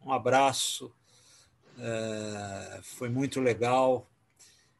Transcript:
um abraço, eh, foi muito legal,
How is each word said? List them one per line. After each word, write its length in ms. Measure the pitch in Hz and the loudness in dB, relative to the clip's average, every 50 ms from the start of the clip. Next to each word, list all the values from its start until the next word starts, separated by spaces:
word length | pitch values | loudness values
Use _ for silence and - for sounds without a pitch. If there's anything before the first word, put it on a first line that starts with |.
| - | -6
um 80 | 135 | -2
abraço, 800 | 135 123 110 123 127 135 139 135 123 - - - - - 131 120 - _ _ _ _ _ _ _ - _ _ _ _ _ _ _ - - | -2 0 2 4 4 6 4 4 2 0 -2 -4 -6 -8 -10 -14 -18 _ _ _ _ _ _ _ -20 _ _ _ _ _ _ _ -16 -10
eh, 1040 | 120 117 113 113 113 110 110 107 107 107 104 104 104 101 98 98 95 - 95 - | -8 -6 -4 -4 -4 -6 -6 -6 -8 -8 -8 -8 -8 -8 -10 -10 -12 -12 -14 -16
foi 260 | - - - - 127 120 | -16 -16 -12 -8 -6 -2
muito 320 | 120 131 139 135 - 135 | -2 0 -2 0 0 2
legal, 680 | 131 123 113 98 120 120 127 131 131 131 127 120 - _ _ _ _ _ _ _ - - _ _ _ _ _ | 2 2 2 2 2 2 4 6 6 4 4 2 0 _ _ _ _ _ _ _ -20 -20 _ _ _ _ _